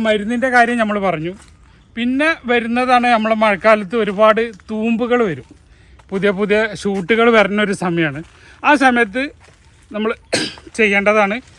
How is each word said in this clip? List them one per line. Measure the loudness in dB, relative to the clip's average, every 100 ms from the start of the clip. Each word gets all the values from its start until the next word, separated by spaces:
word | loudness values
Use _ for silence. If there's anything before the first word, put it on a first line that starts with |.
| 0
മരുന്നിൻ്റെ | 0 0 -2 0 2
കാര്യം | 2 0
നമ്മൾ | -2 -2 -2
പറഞ്ഞു. | -2 -6 -10 -20 -20 -20 -20 _ -8
പിന്നെ | -4 0 -2 -2 -2
വരുന്നതാണ് | -2 0 -2 2 2 2
നമ്മളെ | 0 0 0
മഴക്കാലത്ത് | 0 2 2 2 0 -2
ഒരുപാട് | -2 2 4 4 -2 -8 -10
തൂമ്പുകൾ | -6 -2 -2 0 0 0
വരും, | -4 -12 -20 _ -20 -20 -20 -10
പുതിയ | -2 -2 -2
പുതിയ | 0 0 -2 -4
ഷൂട്ടുകൾ | -6 -4 -2 2 4 4
വരുന്ന | 2 0 -2
ഒരു | -2
സമയമാണ്. | -4 -2 -2 -4 -14 -20 -20 -4 2
ആ | 4
സമയത്ത് | 4 2 0 -2 -8 -10 -20 _ _ _ _
നമ്മൾ | -6 -6 -6 _
<clears throat> | -6 -6 -12 -14 -2
ചെയ്യേണ്ടതാണ് | 0 2 2 2 0 -2 -10